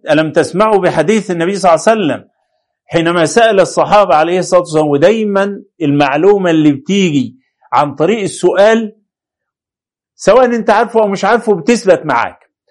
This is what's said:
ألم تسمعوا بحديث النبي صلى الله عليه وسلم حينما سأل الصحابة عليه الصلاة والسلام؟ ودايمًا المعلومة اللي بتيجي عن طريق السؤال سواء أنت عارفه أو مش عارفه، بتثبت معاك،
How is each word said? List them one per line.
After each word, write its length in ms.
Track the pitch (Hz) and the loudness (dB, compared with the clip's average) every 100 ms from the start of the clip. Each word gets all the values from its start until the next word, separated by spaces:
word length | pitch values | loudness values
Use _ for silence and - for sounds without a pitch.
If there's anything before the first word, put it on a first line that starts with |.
| - | -4
ألم 220 | 151 160 | -2 0
تسمعوا 460 | 165 165 170 220 202 | -2 -2 0 0 0
بحديث 540 | 180 151 156 220 - | 0 -2 0 -2 -4
النبي 240 | 170 170 196 | -4 -4 -2
صلى 180 | 180 | 0
الله 100 | 160 214 | 2 2
عليه 100 | 220 | 0
وسلم 260 | 160 110 - _ _ _ _ _ _ | -2 -4 -10 _ _ _ _ _ _
حينما 400 | 170 165 175 160 | -2 0 0 0
سأل 340 | 226 226 196 | 2 2 2
الصحابة 560 | 170 - 147 202 190 156 | 0 -2 2 2 4 2
عليه 240 | 165 180 | 2 -2
الصلاة 200 | 170 180 | 0 0
والسلام؟ 260 | 170 156 151 | 0 -2 0
ودايمًا 720 | 143 170 226 214 196 202 196 - _ | 2 2 2 -2 -2 -4 -6 -16 _
المعلومة 680 | 151 143 143 147 185 202 180 | -2 0 0 2 2 2 2
اللي 220 | 160 151 | 2 2
بتيجي 680 | 135 - 202 185 143 113 - _ _ _ | 0 -2 -2 0 -2 -4 -10 _ _ _
عن 220 | 131 147 131 | -2 -2 -2
طريق 260 | 160 226 | -2 -2
السؤال 720 | 190 - 180 180 208 226 214 - _ _ _ _ _ _ _ _ _ _ _ _ | -4 -2 0 2 2 2 -2 -12 _ _ _ _ _ _ _ _ _ _ _ _
سواء 260 | - 226 254 | 2 2 2
أنت 240 | 233 226 | 0 0
عارفه 300 | 208 233 220 | 0 0 0
أو 60 | 208 | -2
مش 180 | 190 196 | -2 -2
عارفه، 300 | 233 233 190 | -2 -2 -2
بتثبت 500 | 160 240 190 165 156 | 0 0 0 0 0
معاك، 340 | 147 101 - _ _ _ | -2 -4 -8 _ _ _